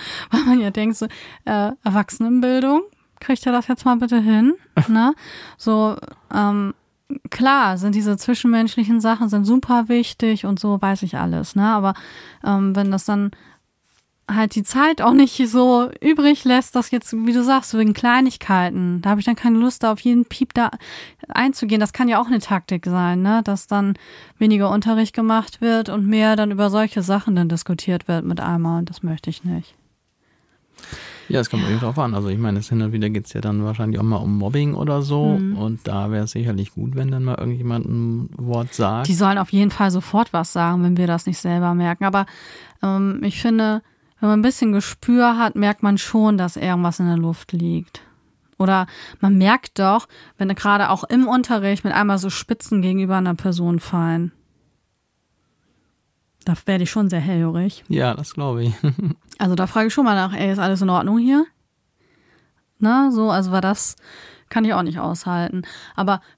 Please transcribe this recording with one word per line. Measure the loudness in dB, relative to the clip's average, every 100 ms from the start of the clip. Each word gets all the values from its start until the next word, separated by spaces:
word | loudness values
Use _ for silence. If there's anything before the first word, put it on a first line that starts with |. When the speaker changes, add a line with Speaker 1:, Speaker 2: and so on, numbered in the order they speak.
| -8 -12 -2
Speaker 1:
weil | 0
man | 4 2
ja | 2
denkt | -2 -2 -2
so, | -6 -10 -20 -12
"Äh, | -4 -2 -2 -4
Erwachsenenbildung, | -2 0 0 -2 2 2 2 2 2 0 0 _ _ -12
kriegt | -2 -2 0
ihr |
das | 0 0
jetzt | -2
mal | 0 0
bitte | 2 2
hin?" | 4 4 4 2 _ 0
Speaker 2:
<laughs> | 2
Speaker 1:
Ne? | 4 2 0 -8 -20 -20 -8
So, | 0 2 0 -2 -12 -20 -6
ähm, | 0 0 0 -2 -6 _ _ -14 -12 -10
klar | 0 2 4 2 0
sind | 0
diese | 0 0 -2
zwischenmenschlichen | 0 0 2 2 2 0 2 2
Sachen | 2 0 0
sind | 2
super | 4 2 4 0 2
wichtig | 0 0 -2 0 0 -2
und | -2
so, | 0 0
weiß | 0 -2
ich | -4 -4
alles, | -4 -4 -2 0
ne? | 2
Aber, | 2 0 -2 -10 -20 -20 -10
ähm, | -2 0 0 0
wenn | 0
das | 0 0
dann | 0 -2 -6 -20 _ _ _ _ _ _ _ -4
halt | 0 0
die | -2
Zeit | -2 2 2 2
auch | 4
nicht | 6 4 2 0
so | 4 4 4 2 -2
übrig | 2 4 4 4
lässt, | 4 2 2 -2
dass | -2
jetzt, | -4 -4
wie | -2 0
du | 2
sagst, | 2 2 2 2
wegen | 2
Kleinigkeiten, | 2 2 4 2 0 0 0 2 0 -2 0
da | 0
habe | 0
ich | 0
dann | 0
keine | 2 4
Lust, | 2 0
da | -2
auf | 0
jeden | 2 2 2
Piep | -2 -2
da | 0 -2 -2 -16 -18 -20 -20 -8
einzugehen. | -2 0 0 0 0
Das | 0
kann | 0 2
ja | 2
auch | 2
eine | 0
Taktik | 0 -4 -2 -4
sein, | -2 0 0 2
ne? | 2 2
Dass | 0 -4 -2
dann | -2 0 -2 -8 -20 -14 0
weniger | 2 4 2
Unterricht | 0 0 0 0
gemacht | 0 0 0 -2 -4
wird | 0 0 0
und | -2 2
mehr | 2 2 2
dann | 0
über | 0 0
solche | 2 0 -2
Sachen | -2 0 2 2
dann | 2
diskutiert | 0 -2 -4 -2 -4 -2
wird | -4 -2
mit | -4
einmal | -2 -2 0 -2
und | -4
das | -6
möchte | -6 -6 -8
ich | -8
nicht. | -6 -6 -8 _ _ _ _ _ _ _ _ _ _ -20 -18 -18 -18 -16 -4
Speaker 2:
Ja, | -2
es | -2
kommt | -2
Speaker 1:
Ja. | -2
Speaker 2:
irgendwie | -2
drauf | -2 -2
an. | -2
Also | -2 -2
ich | -2
meine, | -2 -2
es | -2
hin | -2
und | -2
wieder | -2 -2
geht's | -4 -6
ja | -6
dann | -4 -2
wahrscheinlich | -4 -4 -4 -2
auch |
mal | 0 0
um | 0 -2
Mobbing | -2 -2 -2
oder | -2 -2 -2
so | -2 0 0 0
Speaker 1:
Mhm. | -2 -4
Speaker 2:
und | -4 -6 -6
da | -4 -4
wäre | -4
es | -4
sicherlich | -4 -4 -4 -6
gut, | -6 -6 -4
wenn | -4
dann | -2
mal | -4 -4
irgendjemand | -4 -4 -4 -4 -4
ein | -2 -2 -4 -6 -8
Wort | -4 -4 -4
sagt. | -2 -2 0 -2
Speaker 1:
Die |
sollen | 0 2 0
auf | 0
jeden | 2 2
Fall | 2 0
sofort | 0 0 0 0
was | -2 -2
sagen, | 0 0 2
wenn | 2 2
wir | 2
das | 0 -2
nicht | -4
selber | -2 0 0
merken. | 0 0 -2
Aber, | 0 0 -2 -10 -20 -20 -20 -6
ähm, | -2 0 0 -2
ich | -4 -2
finde, | 0 2 0 -2 -6 _ _ -2
wenn | 2
man | 4
ein |
bisschen | 2 2 0
Gespür | 0 -2 -6 2 4 4 2
hat, | -2
merkt | 0 0 0
man | 0 0
schon, | 0 2 4 2
dass | -2 -4
irgendwas | -2 0 0 0
in | 0
der | 0
Luft | -2 -4 -6
liegt. | -4 -2 -4 -8 -18 -20 _ _ _ _ -2
Oder | 2 2 -2 -10 -16 -2
man | 2 4
merkt | 6 2 0 -2
doch, | 2 2 -2 -20 -18 -8
wenn | -6
gerade | -2 0 2 2
auch | -2
im | 0 2 4
Unterricht | 2 0 0 0 -2
mit | -2
einmal | 0 0 0
so | -2
Spitzen | -8 -6 -4 -2 0
gegenüber | 0 0 0 0
einer | 0
Person | -2 -2 -2 0 -2
fallen. | -2 -2 0 -2 -4 _ _ _ _ _ _ _ _ _ _ _ _ _ _ _ _ _ _ _ _ _
Da | -6 -4
werde | -2 -2
ich | -2
schon | 0 0
sehr | 0
hellhörig. | -2 0 0 -2 -4 -4 -6
Speaker 2:
Ja, | -2 -2
das | -4 -8
glaube | -6 -4 -2
ich. | -2 -2
<laughs> | -4 -2 -6 -6 -12 -6
Speaker 1:
Also | -2
da | -2 -2
frage | 0 0
ich |
schon | 2
mal | 2 2
nach, | -2
"Ey, | -2 -2
ist | 0
alles | 0 0
in | 0
Ordnung | 0 2 2
hier?" | 2 2 0 _ _ _ _ _ _ _ _ _ _ _ _ -2
Ne, | 2 4 2
so, | 2 2
also | 0 0
war | 0
das, | 0 -2 -6 -12 -20 -20 -20 -20 -6
kann | -2
ich | 0
auch | 0
nicht | -2 -4
aushalten. | -6 -6 -4 -4 -4 -6 -10 -16 -14
Aber | -6 -2 -2 _